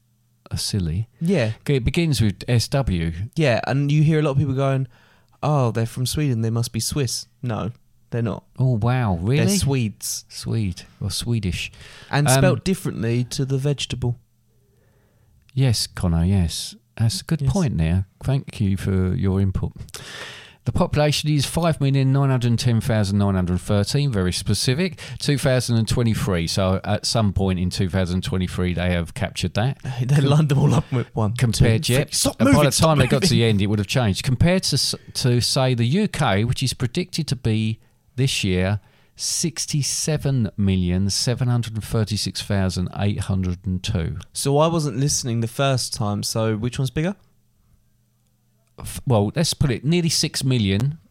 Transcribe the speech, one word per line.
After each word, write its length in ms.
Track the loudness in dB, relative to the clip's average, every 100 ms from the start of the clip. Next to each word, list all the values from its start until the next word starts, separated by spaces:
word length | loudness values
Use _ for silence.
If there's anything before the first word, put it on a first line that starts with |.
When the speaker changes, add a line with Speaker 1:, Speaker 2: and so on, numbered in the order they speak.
| _ _ _ _ -8
Speaker 1:
are 60 | -6
silly. 520 | -2 -2 0 -2 -4 _
Speaker 2:
Yeah. 340 | 0 2 0 -2 0
Speaker 1:
It 160 | 0 2
begins 360 | 0 0 2
with 220 | 2 0 0
S 200 | 0 0
W. 440 | -2 0 0 -2 -4 -6 0
Speaker 2:
Yeah, 260 | 2 2 0
and 260 | -2 2
you 120 | 2
hear 160 | 4 2
a 20 |
lot 100 | 2
of 60 | 0
people 160 | 0
going, 340 | 0 0 0 -4 -10 _ _ _ _
"Oh, 300 | 0 2 2
they're 160 | 0 -2
from 180 | -2 -4
Sweden, 360 | 0 0 0
they 100 | 0
must 200 | 0 -2
be 80 | -4
Swiss." 460 | -4 -2 -2 -4 -10 _
No, 300 | -6 -4 -6 -8 _ _ _
they're 100 | -4
not. 220 | -4 -6 -10 -2
Speaker 1:
Oh, 180 | 0 2
wow, 400 | 0 0 0 0
really? 240 | 0 2 2
Speaker 2:
They're 120 | 2
Swedes. 680 | 0 0 -2 -4 -8 -10 -12
Speaker 1:
Swede, 540 | -12 -6 -2 -2 -6 -14 -10
or 80 | -6
Swedish. 600 | -6 -4 -2 -2 -4 -8 -14 -20 -20 -4
Speaker 2:
And 160 | 0 4
Speaker 1:
Um, 100 | 4
Speaker 2:
spelt 260 | 4 2
differently 600 | -2 -4 -4 -4 -2 -2 -2
to 120 | -4 -2
the 120 | -2
vegetable. 640 | -2 -4 -6 -4 -4 -6 _ _ _ _ _ _ _ _ _ _ _ _ _
Speaker 1:
Yes, 340 | 0 2 2 -4
Connor, 380 | -2 0 2 4
yes. 500 | 2 2 -4 -10 -16 _ -2
That's 240 | -2 -2
a 20 |
good 180 | -4 -2
Speaker 2:
Yes. 100 | 0
Speaker 1:
point 240 | 0 0 0
there. 280 | 0 0 -2 _
Thank 360 | -2 -2 -4 -2
you 160 | 0 0
for 380 | 0 0 0 0
your 260 | 0 2
input. 300 | 0 0 -4 -8 -16 -16 -16 -16 -16 -18 -20 -8 -4
The 60 |
population 580 | 0 0 2 2 2 0
is 160 | 0 0
five 360 | 0 0 0
million 320 | 2 2 2
nine 160 | 2 2
hundred 280 | 2 2 2
ten 220 | 2 2
thousand 380 | 2 0 2 2
nine 180 | 2 2
hundred 240 | 0 0
thirteen, 540 | 0 0 2 0 0
very 180 | 0 0
specific. 680 | -2 -2 0 0 0 -2 -6 -14 -6
Two 180 | -2 0
thousand 380 | 2 2 2 0
and 100 | 2
twenty-three, 640 | 0 2 0 0 0 0
so 320 | 0 2 0 0
at 200 | -2 0
some 280 | 0 0
point 260 | 2 0 0
in 100 | -2
two 200 | 0 0
thousand 340 | 0 0 -2
twenty-three, 500 | -2 -2 -2 0 -2
they 180 | 0 0
have 220 | 0 -2
captured 420 | -6 -6 -4 -4 -2
that. 240 | -2 -4
Speaker 2:
<laughs> 220 | -8 -6 0
They 160 | 2
lined 260 | 4 4 4
them 100 | 4
all 140 | 4
up 160 | 2 0
with 240 | -4 -2
one, 200 | -2 -2
Speaker 1:
Compared, 500 | 0 0 4 4 4
Speaker 2:
two, 100 | 2
Speaker 1:
yeah. 100 | 0
Speaker 2:
three. 100 | 0
Stop 220 | 0 -2 2
Speaker 1:
And 60 | 4
by 40 |
Speaker 2:
moving, 120 | 6 6
Speaker 1:
the 40 |
Speaker 2:
stop 160 | 4 4
Speaker 1:
time 60 | 4
they 80 | 4
got 160 | 4
to 20 | 4
Speaker 2:
moving. 120 | 4
Speaker 1:
the 40 |
end, 180 | 4 4
it 40 | 2
would 120 | 0
have 80 | 0
changed. 340 | 0 2 0
Compared 400 | -2 2 4 4
to, 120 | 0 0
s-, 200 | -2 -6 -8 -2
to, 260 | 2 2
say, 320 | 2 0 2
the 100 | 2 2
U 220 | 2 0
K, 380 | 0 0 2 0
which 180 | -2
is 100 | -4
predicted 540 | -2 -4 -4 -4 -6 -4
to 80 | -2
be 440 | 0 0 -2 -4 _ _ _ -2
this 260 | -2 0 0
year 340 | 0 0 -2 -6 _ _ -10
sixty-seven 1300 | -6 -4 -4 -4 -4 -4 -2 -4 -2 -2 0 0 0 0
million 540 | 2 2 2 2 0
seven 400 | 0 -2 0 0
hundred 340 | 0 -2 -8
thirty-six 580 | -4 -2 -2 -2 -4 -6
thousand 460 | -2 0 0 -2 -4 -2
eight 220 | -2 -2
hundred 460 | -2 -2 -2 -4 -4
and 180 | -4
two. 340 | -2 -2 -4 -6 -10
Speaker 2:
So 280 | -4 0 2
I 80 | 2
wasn't 280 | 2 -2 -2
listening 440 | -2 -2 -2 -2
the 60 | -2
first 440 | 0 0 0 -2
time, 300 | -4 -4 -2
so 320 | -4 -2 -2 -2
which 240 | -4 -2
one's 100 | -4
bigger? 280 | -2 -4 -6 _ _ _ _ _ _ _ _ _ _ _ _ _ _ _ -16
Speaker 1:
F-, 220 | -12 -8 0
well, 260 | 2 2 0
let's 180 | -2
put 160 | 0 -2
it 160 | 0 0
nearly 240 | 0 0
six 340 | 0 -2 -2
million 540 | 0 2 2 2 0 -4 _